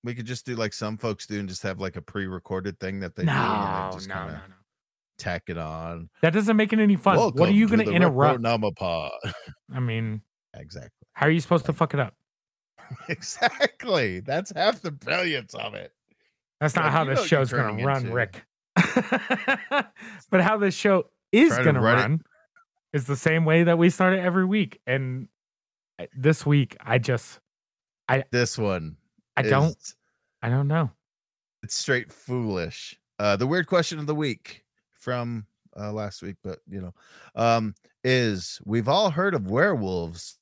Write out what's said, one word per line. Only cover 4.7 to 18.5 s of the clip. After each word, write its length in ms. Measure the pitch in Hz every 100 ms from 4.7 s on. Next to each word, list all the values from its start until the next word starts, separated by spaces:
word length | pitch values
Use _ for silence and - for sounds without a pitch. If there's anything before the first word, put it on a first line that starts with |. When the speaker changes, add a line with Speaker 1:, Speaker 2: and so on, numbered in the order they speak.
| _ _ _ _ -
Speaker 1:
tack 240 | - 87 -
it 100 | 85
on. 500 | 78 80 82 85 82 _
Speaker 2:
That 100 | 160
doesn't 240 | 185 208 220
make 160 | 214
it 60 | 220
any 180 | 208 196
fun. 200 | 196 214
What 60 |
are 100 | 226
Speaker 1:
Welcome 200 | 127 175 202
Speaker 2:
you 100 | 220
Speaker 1:
to 100 | 214
Speaker 2:
gonna 80 | 214
Speaker 1:
the 60 | 175
Speaker 2:
interrupt? 460 | 175 127 147 127
Speaker 1:
Retronamapod. 680 | 117 117 104 - 92 82 73 - 104 -
<laughs> 320 | - - _
Speaker 2:
I 60 | 131
mean, 420 | 120 113 113 110 _ _ _
Speaker 1:
Exactly. 360 | - 73 95 - _ _
Speaker 2:
how 120 | - 151
are 40 |
you 100 | 165
supposed 240 | - 170 -
to 60 |
Speaker 1:
Like 60 | 147
Speaker 2:
fuck 160 | 165
it 60 | 143
up? 140 | 117 _ _ _ _ _ _ _
Speaker 1:
<laughs> 300 | - - -
Exactly. 1120 | 160 - - 240 - 285 _ 247 175 110 92
That's 320 | 110 151 202
half 280 | 156 196 233
the 80 | 175
brilliance 640 | 139 - 170 180 139 101
of 200 | 113 107
it. 180 | 101 - _ _ _ _ _ _ _
Speaker 2:
That's 160 | 151 170
not 80 |
Speaker 1:
Like, 80 | 156
Speaker 2:
how 80 | 151
Speaker 1:
you 40 | 143
know 40 |
Speaker 2:
this 80 | 185
Speaker 1:
what 80 | 185
Speaker 2:
show's 220 | 151 127
Speaker 1:
you're 100 | 117
Speaker 2:
gonna 120 | 110
Speaker 1:
turning 140 | 107 131
Speaker 2:
run, 160 | 135
Speaker 1:
into. 100 | 110
Speaker 2:
Rick. 300 | 120 107 - _